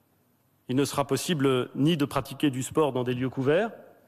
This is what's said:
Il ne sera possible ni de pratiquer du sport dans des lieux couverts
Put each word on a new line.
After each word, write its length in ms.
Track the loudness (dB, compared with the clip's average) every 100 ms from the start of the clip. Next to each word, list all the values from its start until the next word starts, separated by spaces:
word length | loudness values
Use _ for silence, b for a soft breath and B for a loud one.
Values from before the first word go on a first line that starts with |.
| _ _ _ _ _ _ -4
Il 80 | 0
ne 80 |
sera 220 | 0 0 0
possible 640 | -2 0 2 2 2 0
ni 220 | 0 2 2
de 80 |
pratiquer 460 | 0 -2 -4 -2 -2
du 120 | -2
sport 300 | -2 0 0
dans 120 | 0
des 100 | -2
lieux 160 | -2 -4
couverts 400 | -2 2 2 0 -6 -20 _